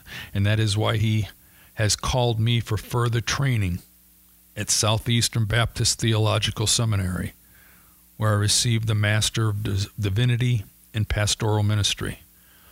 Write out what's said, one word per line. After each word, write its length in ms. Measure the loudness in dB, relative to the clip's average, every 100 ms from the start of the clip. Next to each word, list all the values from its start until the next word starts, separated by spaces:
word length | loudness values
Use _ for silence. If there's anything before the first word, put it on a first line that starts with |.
| -16 -16 -6
and 120 | 0 2
that 140 | 2
is 160 | 0 0
why 180 | 0 2
He 320 | 2 0 -2 -8 -20 -20 -14
has 240 | -2 0 0
called 420 | -2 0 0 2
me 220 | 2 0
for 160 | 0 -4
further 420 | -2 -2 0 0
training 600 | -2 -2 0 0 0 -2 -8 _ _ _ _ _ _ -8
at 140 | -2
Southeastern 720 | 0 2 0 0 0 0 0 0
Baptist 540 | 0 0 0 -2 0
Theological 680 | 0 2 2 2 0 -2 0
Seminary, 640 | 0 0 0 -2 -4 -6 -10 _ -20 -20 -20 -20 _ _ -4
where 160 | 0
I 40 | 2
received 520 | 2 2 2 0 0
the 80 | 0
Master 540 | 2 2 0 0 0
of 140 | 0
Dis-, 240 | -2 -2 -4 -4
Divinity 640 | -2 2 2 2 0 0 -4 -14 _
in 120 | -4 -2
Pastoral 580 | 0 0 0 0 2
Ministry. 560 | 2 2 0 -2 -6 -8 -16 _ _ -20 -20